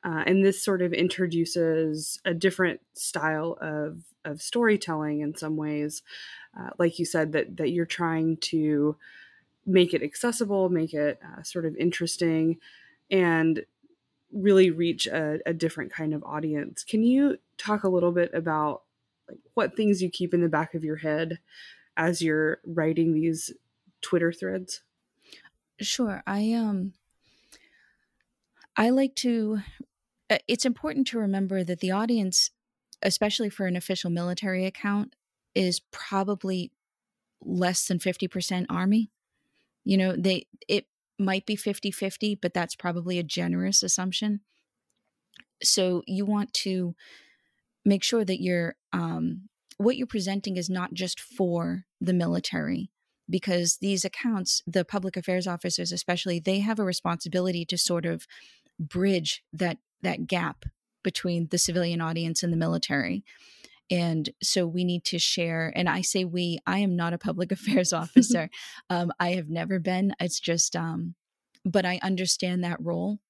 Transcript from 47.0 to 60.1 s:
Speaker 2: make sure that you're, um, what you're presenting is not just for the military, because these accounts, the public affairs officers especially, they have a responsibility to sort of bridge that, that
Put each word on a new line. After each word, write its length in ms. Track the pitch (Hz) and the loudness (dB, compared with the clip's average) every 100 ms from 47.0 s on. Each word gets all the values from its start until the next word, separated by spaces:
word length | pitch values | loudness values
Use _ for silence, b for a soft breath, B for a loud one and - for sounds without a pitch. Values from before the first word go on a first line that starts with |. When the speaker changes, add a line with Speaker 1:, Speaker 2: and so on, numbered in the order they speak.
| b b b b b b b _ | b b b b b b b _
Speaker 2:
make 180 | 202 196 | 2 2
sure 220 | - 233 | 2 0
that 180 | 196 190 | 0 0
you're, 320 | 180 175 170 - _ | 0 0 0 -6 _
um, 560 | 180 165 165 165 175 196 _ _ - | -4 -2 -2 -4 -4 -12 _ _ 0
what 180 | 202 262 | 2 2
you're 120 | 247 | -2
presenting 480 | 220 185 196 196 180 | -2 -2 -2 -2 -4
is 120 | 170 | -2
not 240 | 180 180 | -4 -4
just 280 | 175 185 - | -6 -6 -6
for 640 | - - 185 170 165 175 - _ | -12 -2 0 0 -2 -4 -8 _
the 120 | 180 | 0
military, 800 | 180 170 175 - 165 151 - 190 _ _ _ - | 0 2 0 -2 -4 -4 -4 -6 _ _ _ -4
because 480 | 180 - 175 175 - | -4 0 0 0 -2
these 240 | 196 190 | 0 -2
accounts, 560 | - - 247 214 180 - - | -2 -4 -4 -2 -2 -2 0
the 180 | 175 | -2
public 320 | 175 202 185 180 | 0 -4 -4 -6
affairs 300 | 175 180 180 | -2 -2 -2
officers 460 | 175 180 - 175 | -4 -4 -4 -4
especially, 480 | 175 - 175 190 170 | -6 -2 -2 0 -2
they 180 | 165 190 | 0 0
have 220 | 208 220 | 0 0
a 40 | |
responsibility 800 | 196 180 170 170 165 180 185 175 | 0 -2 -2 -4 -2 0 0 -2
to 140 | 170 180 | -4 -2
sort 260 | - 175 | 0 0
of 220 | 170 165 - B B B B _ | -2 -4 -8 B B B B _
bridge 640 | 156 180 196 185 156 - _ | -6 0 2 2 0 -6 _
that, 260 | 160 180 - _ _ | -4 -2 -4 _ _
that 240 | 185 | -4